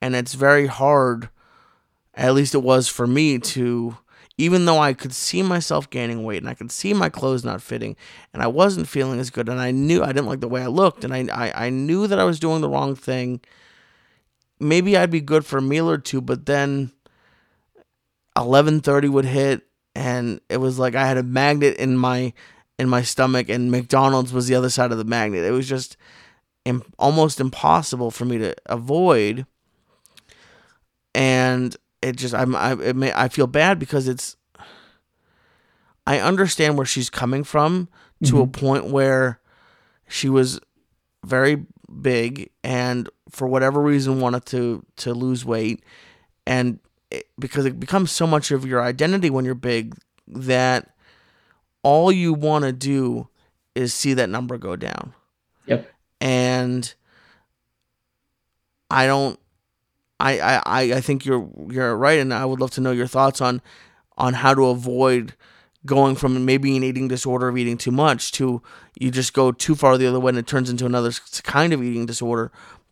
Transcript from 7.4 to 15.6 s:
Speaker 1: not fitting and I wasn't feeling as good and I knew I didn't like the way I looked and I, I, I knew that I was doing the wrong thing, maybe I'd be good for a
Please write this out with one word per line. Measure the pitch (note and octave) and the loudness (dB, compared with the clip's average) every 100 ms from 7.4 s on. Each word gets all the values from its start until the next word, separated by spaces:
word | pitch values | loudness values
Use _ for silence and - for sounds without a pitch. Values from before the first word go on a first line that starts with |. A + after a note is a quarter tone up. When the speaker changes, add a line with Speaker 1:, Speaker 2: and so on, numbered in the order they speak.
Speaker 1:
not | A#2+ F#2+ | -4 -8
fitting | - A#2+ A2 G#2+ - - - | -8 -8 -8 -10 -18 -20 -14
and | - | -4
I | A#2 | -2
wasn't | C#3 G3+ F3+ D#3 | 2 2 2 -4
feeling | D3 C3 B2 | -2 -2 -4
as | B2 | -6
good | B2+ A#2 | -6 -4
and | B2+ | -4
I | B2+ | -2
knew | C3 D3 F3 | 0 2 2
I | C#3 | 0
didn't | C3 A#2 | -2 -2
like | C3+ | -4
the | A#2+ | -6
way | B2+ | -4
I | B2+ | -2
looked | D#3 F#3+ - | 2 2 0
and | B2 | -6
I, | C3 B2+ | -6 -4
I, | - A#2 - A#2+ | -4 -6 -4 -4
I | |
knew | C3 C#3+ F3+ G#3 | -2 0 0 0
that | G3 | 2
I | |
was | F3+ D#3 | 0 0
doing | D#3+ D#3+ | -2 0
the | C#3+ | -2
wrong | C#3 C#3 C3+ | -2 -2 -4
thing, | - B2+ B2 B2 - _ _ _ _ _ _ _ _ _ _ - | -6 -4 -4 -8 -12 _ _ _ _ _ _ _ _ _ _ -6
maybe | D3+ E3+ F#3 F#3+ | 2 2 4 4
I'd | F3 | 4
be | E3 | 0
good | C#3+ D#3 C#3+ | 2 0 2
for | |
a | C#3 | -2